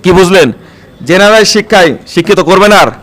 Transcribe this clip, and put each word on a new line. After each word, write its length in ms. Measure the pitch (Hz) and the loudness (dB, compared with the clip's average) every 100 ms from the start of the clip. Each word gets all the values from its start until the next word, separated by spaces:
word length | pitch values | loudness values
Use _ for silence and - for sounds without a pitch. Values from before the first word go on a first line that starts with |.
কি 80 | 185 | 0
বুঝলেন? 400 | 180 175 185 139 - - - - - 120 | 0 2 2 0 -4 -20 -20 -20 -16 -4
জেনারেল 380 | 185 202 220 | 0 2 2
শিক্ষায় 520 | 208 214 202 208 170 117 - | 0 -4 -2 0 0 -2 -8
শিক্ষিত 320 | - 160 190 | -6 -2 -2
করবেন 320 | 160 190 202 | 0 0 2
আর 160 | 202 135 - | 2 0 -4